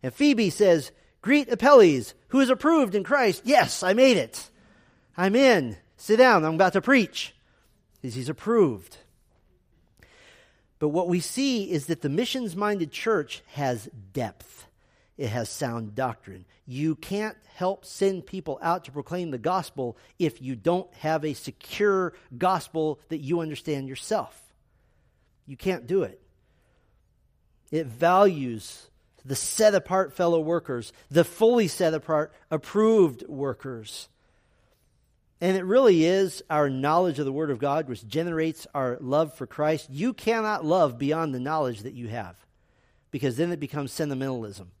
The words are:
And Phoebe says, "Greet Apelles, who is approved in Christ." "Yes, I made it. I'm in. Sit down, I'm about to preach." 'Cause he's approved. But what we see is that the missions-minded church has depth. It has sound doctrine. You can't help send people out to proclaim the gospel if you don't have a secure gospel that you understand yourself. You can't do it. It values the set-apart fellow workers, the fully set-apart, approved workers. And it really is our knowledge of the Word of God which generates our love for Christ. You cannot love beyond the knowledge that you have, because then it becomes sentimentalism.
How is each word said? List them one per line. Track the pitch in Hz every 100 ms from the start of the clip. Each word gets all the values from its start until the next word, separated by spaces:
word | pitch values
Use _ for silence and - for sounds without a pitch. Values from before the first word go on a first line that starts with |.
And | 131
Phoebe | - 294 247 208
says, | - 202 165 131 _ _ _
"Greet | 190 294 277
Apelles, | 226 254 285 190 139 107 - _
who | 262
is | 262
approved | 262 294 330 220
in | 196
Christ." | 190 285 240 175
"Yes, | - 277 190 -
I | 180
made | 202 262 214
it. | 117 - - _ _ _ _ _ _ -
I'm | 185 220
in. | 269 214 127 101 _ _
Sit | - 220
down, | 254 208
I'm | 156
about | 160 185
to | 190
preach." | 185 269 185 - - _ _ _ _ _ _ _
'Cause | 131
he's | 117 127
approved. | 151 - 233 175 107 - - _ _ _ _ _ _ _ _ _ _ _ _ - _ _ _ _ _
But | 151
what | 156 180
we | 175
see | 170 - 277 247 196
is | 170 139
that | 165
the | 147
missions-minded | 151 240 262 233 170 208 208 160
church | - - 214 139 - _
has | - 139 120 107 113 95
depth. | 95 113 - - - - _ _ _ _ -
It | 127
has | 117 110
sound | - 135 117 110
doctrine. | 107 131 110 - 92 92 _ -
You | 127 156
can't | 156 - 196 214 214 _
help | - 180 196
send | - - 196 190
people | 143 190 160 147
out | 165 175 151
to |
proclaim | 139 131 175 175
the | 127
gospel | 110 185 170 - 123 113 _ _
if | 165 -
you | 131 127
don't | 101 180 -
have | - 156 160 151
a |
secure | 143 - - - - 208 196 180 - _ 123
gospel | 180 185 - 160 156 143 _
that | 160
you | 131 170
understand | 160 147 - 143 135
yourself. | 131 - 214 - - _ _ _ _ _ _ _ _ _ _
You | - 135
can't | - 180 120
do | 190
it. | 156 - _ _ _ _ _ _ _ _ _ _ _ _ _ _ _
It | 151 147
values | 117 170 180 202 165 127 113 - - - _ _ _
the | 131 135
set-apart | - - 214 202 - 185 190
fellow | - 175 165
workers, | 156 170 - 123 113 - _
the | 143
fully | 160 - 226 240 196
set-apart, | - 175 160 - 156 147 _ _
approved | 156 - 202 220 226 175 120 -
workers. | 143 139 120 139 123 107 - - _ _ _ _ _ _ _ _ _ _ _ _ _
And | 175 190
it |
really | 185 233 262 180 160
is | 190 190 - -
our | 151 147
knowledge | 131 139 160 185 135
of | 139
the |
Word | 135 156
of | 127
God | 139 147 147
which | 117 110
generates | 143 170 165 160 156 -
our | 147 131 123
love | 127 143 160
for | - 131
Christ. | - 151 156 -
You | 135 220
cannot | 247 - 226 214 208
love | 156 180 156 117
beyond | 139 156 160
the | 131
knowledge | 127 156 135 110
that | 107
you | - 120
have, | 117 98 85 _ _ _ _ _ _ _
because | 143 139 120
then | 170
it | 170
becomes | 143 147 139
sentimentalism. | - 151 131 135 127 110 95 90 _